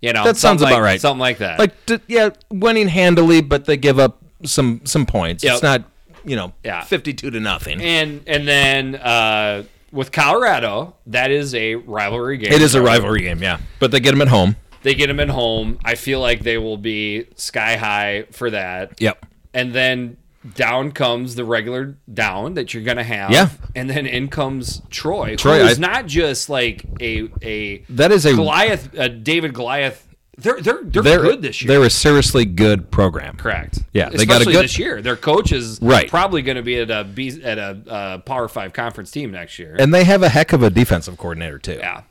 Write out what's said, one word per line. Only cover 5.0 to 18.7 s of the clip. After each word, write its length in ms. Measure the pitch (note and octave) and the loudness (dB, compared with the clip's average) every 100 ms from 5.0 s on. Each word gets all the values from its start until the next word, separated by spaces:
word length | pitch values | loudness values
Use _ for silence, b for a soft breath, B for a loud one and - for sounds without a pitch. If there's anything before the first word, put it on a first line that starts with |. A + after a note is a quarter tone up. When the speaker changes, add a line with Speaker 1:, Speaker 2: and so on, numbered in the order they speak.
| C3 | 0
Speaker 2:
points. 360 | G#2+ E2+ E2+ | 0 -2 -2
Speaker 1:
Yep. 100 | C#3+ | 0
Speaker 2:
It's 80 | B2 | 2
not, 200 | D3 C3 - _ _ - | 2 0 -2 _ _ -20
you 100 | - B2 | -8 -6
know, 160 | F2+ - | -8 -12
Speaker 1:
Yeah. 180 | A2+ F2+ | -10 -10
Speaker 2:
fifty-two 480 | E2 F3 D3+ B2 - | -4 -6 -4 -8 -8
to 100 | A#2 | -6
nothing. 400 | G#2+ F2 - D#2 | -4 -6 -6 -6
Speaker 1:
And, 420 | E3+ E3 D#3 D3 C#3+ | -2 -2 -2 -8 -6
and 200 | D3 C#3+ | -4 0
then, 480 | C#3+ C#3 C3+ C3 C3+ | 2 4 2 -4 -6
uh, 680 | B2 A#2 A2 G#2+ G#2+ G2+ G2+ _ _ | -2 0 0 0 -2 -4 -8 _ _
with 180 | C#3 C3 | -8 -6
Colorado, 880 | - C#3+ G3 B3 D#3 A2+ G#2 E3 _ - | 0 2 2 2 0 -2 -4 -8 _ -6
that 240 | A#2 C3 | -2 0
is 240 | C#3+ C#3+ | 0 -2
a 220 | B2+ A2 A2+ | -4 -4 -4
rivalry 600 | A#2 G#2+ G2+ A#2 B2 C3+ | -6 -6 -4 -4 -4 -4
game. 160 | G#2+ | 0
Speaker 2:
It 80 | D3+ | 4
is 140 | D3+ | 4
a 80 | C3 | 4
rivalry 400 | B2 A#2 G#2 G#2+ | 4 4 2 -2
game, 180 | F2+ E2+ | -2 -4
yeah. 160 | F#2 E2+ - - | -2 -4 -8 -2
But 140 | B2 | 0
they 80 | C3 | 2
get 120 | B2 | 2
'em 80 | C3+ | 4
at 80 | C#3+ | 6
home. 280 | A#2+ F#2 A2+ - - | 6 4 2 -6 -6
Speaker 1:
They 120 | C3+ | -2
get 140 | C3+ D3 | 0 0
'em 120 | C#3+ | 0
at 100 | C#3+ | -2
home. 480 | C3 A#2 A2 A2 A2+ | 0 0 -2 -2 -4
I 100 | A#2 | -4
feel 260 | A#2 - C3+ | -4 -4 -2
like 220 | B2 A#2+ | 0 -2
they 160 | A#2 A2+ | -2 -4
will 180 | A2 G#2+ | -4 -6
be 500 | G#2+ G#2+ G#2+ G#2 A#2 _ | -6 -4 -4 -6 -10 _
sky 400 | - A#2+ A2 A2+ | -10 -4 -2 -2
high 480 | A2 G#2 G#2 G2+ - | -2 -2 -2 -4 -8
for 180 | - A#2+ | -8 -6
that. 500 | G#2+ F#2 | -4 -6